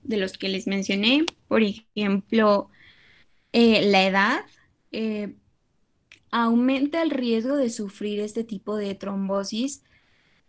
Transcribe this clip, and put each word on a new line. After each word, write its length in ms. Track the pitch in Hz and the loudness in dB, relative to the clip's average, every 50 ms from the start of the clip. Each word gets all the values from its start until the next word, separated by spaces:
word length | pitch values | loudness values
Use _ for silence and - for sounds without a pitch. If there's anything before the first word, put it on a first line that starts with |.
| _ | _
de 140 | - 220 | -4 -4
los 220 | 208 190 190 - - | -2 -2 -4 -6 -8
que 100 | - 190 | -6 -6
les 180 | 190 190 185 | -6 -4 -4
mencioné, 600 | 196 196 196 190 - 196 196 208 226 269 294 330 - - _ _ _ | -4 -4 -4 -2 -2 -2 0 2 2 2 2 0 -2 -4 _ _ _
por 140 | 220 226 220 | 0 2 2
ejemplo, 1080 | 202 202 - - _ _ 208 208 196 196 196 - _ 226 226 220 208 202 196 - - _ _ - - _ _ _ _ _ _ _ _ _ _ _ _ - | 0 -2 -6 -14 _ _ -4 -2 0 0 -2 -2 _ 0 2 4 4 4 2 0 -6 _ _ -20 -20 _ _ _ _ _ _ _ _ _ _ _ _ 2
eh, 380 | 233 233 226 220 190 175 202 | 4 6 6 6 4 4 4
la 160 | 196 190 190 | 4 4 4
edad, 340 | 196 190 196 196 220 269 381 427 - _ _ _ _ _ _ _ _ | 4 2 2 2 2 0 -2 -6 -10 _ _ _ _ _ _ _ _
eh, 440 | - 220 220 220 214 208 208 196 - - _ _ _ _ _ _ _ _ _ _ _ _ _ _ - - _ _ | -8 -6 -6 -4 -4 -6 -8 -10 -12 -16 _ _ _ _ _ _ _ _ _ _ _ _ _ _ -20 -20 _ _
aumenta 720 | - 233 233 233 233 233 247 262 269 262 277 294 320 330 330 | -2 0 2 2 4 4 4 2 2 2 0 0 0 0 0
el 80 | 311 | 0
riesgo 460 | 294 254 247 233 226 226 220 262 285 | 0 -2 0 0 0 0 0 0 0
de 120 | 285 262 233 | 0 0 -2
sufrir 520 | 233 - 208 196 - - 208 208 208 208 | -2 -6 -8 -8 -8 -8 -8 -6 -4 -4
este 240 | 208 208 - 233 226 | -6 -6 -6 -8 -6
tipo 320 | 226 208 190 - 208 208 | -6 -10 -10 -8 -6 -6
de 180 | 214 202 196 196 | -4 -4 -6 -6
trombosis 880 | 196 - 196 202 196 196 190 196 196 202 196 220 220 254 277 - - _ _ _ _ _ _ _ _ _ _ _ _ _ | -8 -8 -8 -6 -6 -4 -2 -2 -2 -4 -4 -4 -4 -4 -6 -6 -10 _ _ _ _ _ _ _ _ _ _ _ _ _